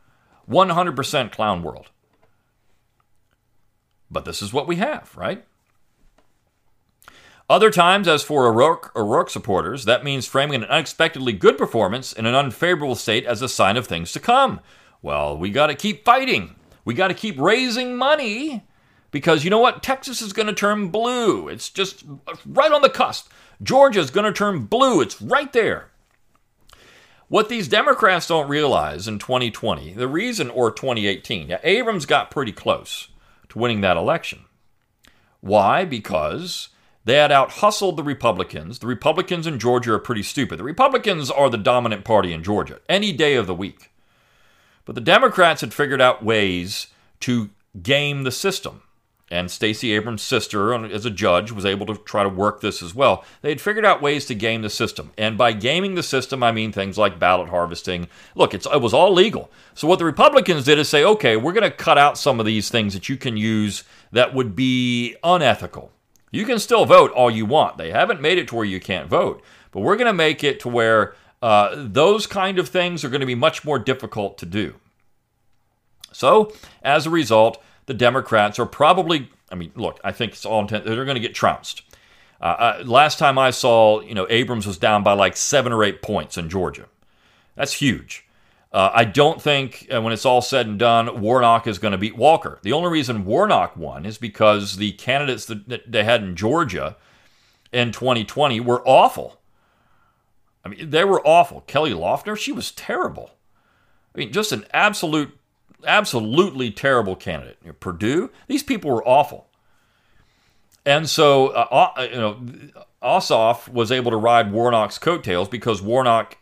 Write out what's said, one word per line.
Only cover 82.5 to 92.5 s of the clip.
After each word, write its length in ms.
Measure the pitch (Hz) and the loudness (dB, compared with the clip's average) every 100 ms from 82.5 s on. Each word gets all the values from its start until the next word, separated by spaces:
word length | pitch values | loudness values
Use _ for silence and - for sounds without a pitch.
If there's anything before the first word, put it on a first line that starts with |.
| 85 117 104 | 0 0 0
uh, 40 | |
last 360 | 120 120 151 - | 2 4 4 4
time 180 | 151 135 | 2 4
I 140 | 131 | 2
saw, 500 | 120 131 117 110 107 | 2 4 6 6 4
you 140 | - 107 | 0 -6
know, 100 | 92 | 0
Abrams 380 | 113 113 120 104 | 0 0 -4 -6
was 140 | 92 | -2
down 240 | 117 104 | 2 4
by, 100 | 104 | 4
like, 240 | 101 95 - | 4 2 0
seven 340 | - 143 123 | -2 0 0
or 120 | 117 | 0
eight 180 | 104 - | 0 -2
points 340 | - 101 73 - | -6 -6 -6 -10
in 140 | 82 | -6
Georgia. 380 | 95 85 65 - _ _ _ _ _ _ | -4 -4 -6 -16 _ _ _ _ _ _
That's 200 | - 139 | -8 -8
huge. 520 | - 143 80 - - _ _ _ _ _ | -2 0 -2 -6 -20 _ _ _ _ _
Uh, 160 | 104 95 | 2 4
I 140 | 110 117 | 4 2
don't 340 | 110 147 165 | 4 2 2
think, 480 | 151 139 131 - - | 0 -2 -2 -10 -8
uh, 80 | 127 | -4
when 120 | 113 | -4
it's 120 | 110 135 | -2 2
all 160 | 123 | 2
said 240 | 120 135 117 | 2 0 -2
and 140 | 104 | 0
done, 420 | 117 117 117 110 | 2 4 2 -2
Warnock 460 | 104 127 120 113 113 | 0 4 6 4 2
is 100 | 95 | -4
gonna 200 | 110 98 | -2 -2
beat 180 | 104 113 | -4 2
Walker. 400 | 131 160 - | 4 4 0